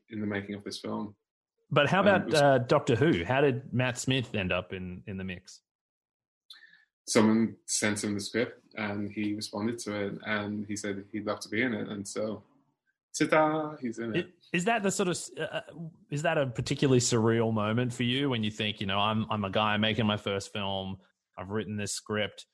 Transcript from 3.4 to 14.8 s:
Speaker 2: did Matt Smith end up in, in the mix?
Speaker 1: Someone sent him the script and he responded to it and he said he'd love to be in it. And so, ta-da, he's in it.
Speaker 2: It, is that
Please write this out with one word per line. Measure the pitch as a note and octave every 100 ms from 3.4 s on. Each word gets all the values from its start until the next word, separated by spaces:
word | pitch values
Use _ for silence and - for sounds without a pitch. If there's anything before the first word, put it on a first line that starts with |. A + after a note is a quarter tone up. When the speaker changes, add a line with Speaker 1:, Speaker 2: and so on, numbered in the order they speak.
Speaker 2:
did | C#3+ B2 -
Matt | B2 B2+ B2
Smith | - C3 B2
end | G#2+ F#2
up | F2+ -
in, | F#2+ F#2 F2+ -
in | F#2+
the | F#2+
mix? | F2+ - - _ _ _ _ _ _ _ _ - - - _ _ _ -
Speaker 1:
Someone | A#2+ G#2+ A2 A2 F#2+ -
sent | - A2 G#2
him | G#2+
the | G2+
script | G2 A2 B2 - _ -
and | G#2+ G#2 G#2
he | G#2+ G#2
responded | G#2 G#2+ G#2+ A2 A#2
to | - G#2 G2+
it | - G#2+
and | G#2+ G#2 G#2 G#2
he | G2+
said | G#2 G2 G2
he'd | G#2+ G#2
love | G2+
to | -
be | G#2+
in | B2+
it. | G#2+ G2
And | G#2 G2
so, | - G#2+ G2 - _ _ _ _ _ _ -
ta-da, | D3+ D#3 D#3 D#3 D3+ D#3
he's | B2 A2+
in | A#2 C3+
it. |
Speaker 2:
It, | F3 _ _
is | F3 F3+
that | A#3